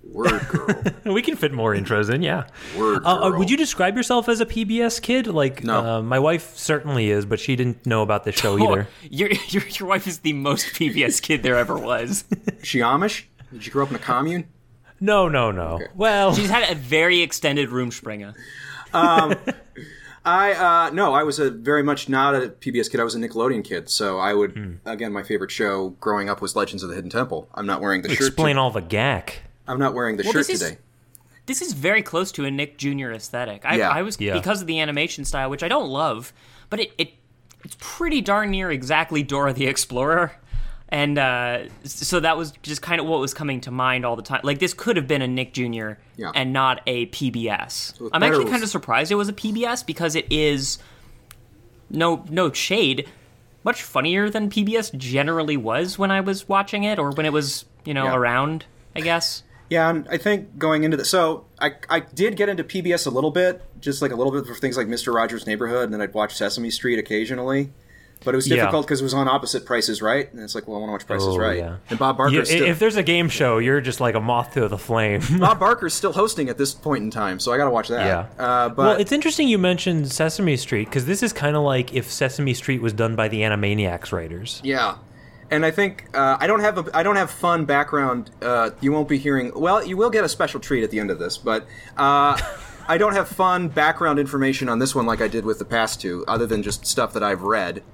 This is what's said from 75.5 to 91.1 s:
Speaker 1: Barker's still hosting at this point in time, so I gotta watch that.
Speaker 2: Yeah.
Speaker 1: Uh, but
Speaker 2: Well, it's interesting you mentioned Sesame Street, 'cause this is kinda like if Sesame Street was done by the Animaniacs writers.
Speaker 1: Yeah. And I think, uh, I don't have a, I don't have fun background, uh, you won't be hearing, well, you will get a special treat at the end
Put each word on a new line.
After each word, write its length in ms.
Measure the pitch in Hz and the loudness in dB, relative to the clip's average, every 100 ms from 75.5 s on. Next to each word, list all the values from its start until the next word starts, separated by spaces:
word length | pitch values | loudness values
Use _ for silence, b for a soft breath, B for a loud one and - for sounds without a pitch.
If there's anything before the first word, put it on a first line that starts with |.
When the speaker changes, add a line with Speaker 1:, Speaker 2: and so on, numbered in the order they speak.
| 165 | 4
Speaker 1:
Barker's 360 | 190 233 175 | 4 2 0
still 180 | - 196 | -2 -2
hosting 380 | 160 214 208 135 | 2 0 0 -4
at 80 | 113 | 0
this 160 | 139 | -2
point 280 | - 151 135 | -2 -2 -2
in 80 | 107 | -2
time, 300 | 113 104 92 | -2 -4 -2
so 100 | - | 0
I 60 | 127 | 2
gotta 140 | 143 | 2
watch 180 | 117 107 | 2 0
that. 160 | 120 | 0
Speaker 2:
Yeah. 400 | 98 90 95 - | 2 0 -2 -4
Speaker 1:
Uh, 240 | 123 123 120 | 0 2 2
but 80 | 113 | 4
Speaker 2:
Well, 200 | 135 - | 4 4
it's 100 | 196 | 2
interesting 360 | 285 320 302 285 | 2 0 2 2
you 80 | 214 | 4
mentioned 560 | 180 175 185 165 139 | 4 2 0 0 -2
Sesame 460 | - 160 160 185 131 | 0 -2 2 2 2
Street, 320 | - 110 110 | 0 -2 0
'cause 140 | 139 127 | -2 0
this 160 | 196 | 0
is 100 | 233 | 0
kinda 280 | - 147 151 | 0 0 2
like 340 | 143 131 123 | 2 2 0
if 160 | 131 - | -2 -4
Sesame 420 | - 135 131 143 | -2 -2 0 0
Street 300 | 120 - 127 | 0 0 0
was 100 | 117 | 0
done 240 | 107 113 113 | 0 0 2
by 120 | 110 | 0
the 120 | 107 | 2
Animaniacs 720 | 110 104 101 104 98 85 - | 2 2 2 2 0 -2 -4
writers. 480 | 90 80 85 120 - | -4 -4 -8 -10 -8
Speaker 1:
Yeah. 340 | 135 135 110 - - B B B B | -2 0 0 -2 -14 B B B B
And 140 | 151 | 0
I 60 | 160 | 2
think, 340 | 160 202 196 - | 2 0 -2 -6
uh, 240 | - 135 135 | 2 2 4
I 80 | 165 | 2
don't 140 | 214 | 4
have 160 | 208 180 | 2 0
a, 80 | 160 | -2
I 80 | 160 | 0
don't 140 | 180 202 | 2 2
have 140 | 175 | 0
fun 340 | - 180 170 | 0 0 2
background, 680 | 143 143 143 147 135 123 110 - | 2 2 2 0 0 -2 -6 -8
uh, 260 | 120 123 113 - | 0 2 0 0
you 100 | 135 | 0
won't 160 | 151 147 | 0 2
be 80 | 143 | 0
hearing, 340 | 143 135 123 - | 2 0 -2 -2
well, 260 | 170 208 | 2 2
you 140 | 180 185 | 0 0
will 140 | 233 | 2
get 140 | 214 | 2
a 40 | 175 | 0
special 320 | - 160 139 | 0 -2 -2
treat 240 | - 131 | -2 0
at 60 | 110 | 0
the 100 | 107 | -2
end 100 | 104 | -2